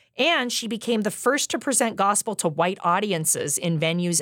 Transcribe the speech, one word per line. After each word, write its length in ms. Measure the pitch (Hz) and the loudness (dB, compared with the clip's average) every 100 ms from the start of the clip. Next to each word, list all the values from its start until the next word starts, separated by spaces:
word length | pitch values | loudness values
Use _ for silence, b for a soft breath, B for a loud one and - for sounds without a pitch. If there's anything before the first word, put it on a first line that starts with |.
| B - | B 0
and 340 | 294 320 247 | 2 2 0
she 160 | - 226 | -4 -4
became 340 | 226 - 226 | -4 0 0
the 100 | 208 | 0
first 380 | - 240 277 - | 0 0 2 0
to 100 | 294 | -2
present 380 | 277 240 226 196 | 0 0 0 0
gospel 380 | 196 202 - 202 | 0 2 -2 -2
to 120 | 175 | -2
white 320 | 151 175 196 | 0 0 0
audiences 760 | 175 180 208 170 160 - 147 - | 0 2 2 0 0 -2 -2 -2
in 220 | 175 160 | 0 0
venues 420 | 160 175 175 170 | 0 0 0 0